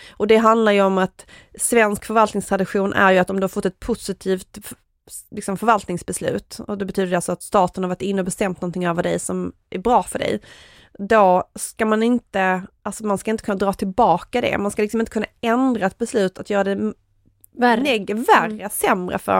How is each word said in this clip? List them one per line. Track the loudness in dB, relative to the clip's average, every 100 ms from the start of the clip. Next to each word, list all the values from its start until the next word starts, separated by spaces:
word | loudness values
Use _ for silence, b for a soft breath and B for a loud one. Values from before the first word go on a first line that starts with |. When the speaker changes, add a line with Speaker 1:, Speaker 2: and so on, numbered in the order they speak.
| B
Speaker 1:
Och | B 4
det | 6
handlar | 6 4 4
ju | 4
om | 4 2
att | 0 -4 -20 b b -8
svensk | 0 4 4 0
förvaltningstradition | 0 2 2 0 -2 -2 0 -2 -2
är | 2 4
ju | 4
att | 2
om | -2
du |
har | -4
fått | -2 -4
ett | -4
positivt | -6 -6 -8 -8 -4 -4 -6 -20
f-, | -18 -20 _ _ -20 -20 -16
liksom | -12 -6 -2
förvaltningsbeslut, | 0 0 0 -8 -8 -6 -4 -6 -8 -14 -10
och | -8
det |
betyder | -6 -4 -2 -2
alltså | -4
att | -8
staten | -2 0 0 -2
har | -6
varit | -4
inne | -4 -4
och |
bestämt | -4 -4 -4 -4
någonting | -6 -4 -4
över | -2
dig | -2 -2
som | -4 -6 -8 -12 -14
är | -4
bra | 0 0
för | 0 -4
dig, | -4 -6 b b b b b -8
då | 2 4 6 4 0
ska | -10 -10 -4 0
man | 2
inte, | 2 0 -2 -2 0 -2 -6 _
alltså | -12 -8 -4
man | -4
ska | -4
inte | -4
kunna | -4 -2
dra | -2
tillbaka | -2 -2 2 4 2 0 -2
det. | -2 -2
Man | -2
ska | -2
liksom | -2 -2
inte | -2
kunna | -4 -6 _
ändra | 0 2 2 0 -2
ett | -4
beslut | -4 0 -2 -4
att | -4
göra | 0
det | 0
m-, | -2 -4 -6 _ _ _ _ _
Speaker 2:
Värre. | 0 2 2
Speaker 1:
neg-, | 2 -2 -2
värre, | -2 4 4 4
Speaker 2:
Mm. | -4 -10
Speaker 1:
sämre | -2 0 0 -2 -4
för | 0